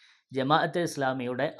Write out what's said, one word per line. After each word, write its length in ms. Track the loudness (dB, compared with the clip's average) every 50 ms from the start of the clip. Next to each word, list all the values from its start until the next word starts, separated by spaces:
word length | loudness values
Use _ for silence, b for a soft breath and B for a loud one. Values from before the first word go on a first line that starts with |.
| b b b b b _
ജമാഅത്തെ 500 | -4 -2 2 4 4 4 4 2 0 0
ഇസ്ലാമിയുടെ 680 | 0 0 -2 0 0 0 0 0 -2 -4 -2 -2 -2 -2 -2 -4